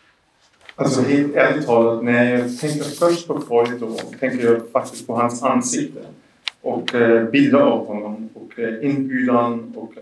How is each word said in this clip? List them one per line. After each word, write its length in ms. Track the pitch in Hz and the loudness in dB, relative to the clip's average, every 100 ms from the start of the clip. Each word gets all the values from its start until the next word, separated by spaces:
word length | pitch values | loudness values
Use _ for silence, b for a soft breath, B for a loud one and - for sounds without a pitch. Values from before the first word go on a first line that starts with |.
| b b _ _ _ _ - - | b b _ _ _ _ -14 -4
Alltså, 260 | 135 131 | -2 0
helt 340 | 127 143 143 - | 2 2 2 2
ärligt 300 | 135 139 120 | 2 0 2
talat, 380 | 117 113 113 | 4 4 2
när 300 | 120 120 123 | 0 2 2
jag 260 | 123 123 - | 2 -2 -4
tänker 240 | 151 147 | -4 -4
först 440 | 143 - 175 170 - | -6 0 2 2 -2
på 140 | 143 | -8
Freud, 380 | - 117 120 117 | 0 2 2 -2
då 180 | 113 110 - - | -8 -8 -10 -6
tänker 260 | 131 123 117 | -4 0 2
jag 240 | 113 - | 2 0
faktiskt 360 | 127 - - - | -4 -4 -12 -6
på 80 | 117 | -2
hans 280 | 120 - | -2 0
ansikte 560 | 131 123 - - - - - - b b b _ | 0 0 0 -4 -6 -8 -18 -20 b b b _
och, 340 | 127 120 - 120 | -6 -6 -2 2
eh, 340 | 117 113 113 | 4 4 4
bilder 300 | 139 127 139 | 2 4 6
av 280 | - 107 - | 4 2 -2
honom. 420 | 104 104 110 - | -8 -8 -10 -14
Och, 260 | - - - | -16 -18 -8
eh, 260 | 113 110 143 | -8 -4 -4
inbjudan 880 | 135 131 127 123 120 117 117 113 110 | -2 -2 -2 0 2 0 -4 -10 -14
och 180 | 113 113 | -16 -8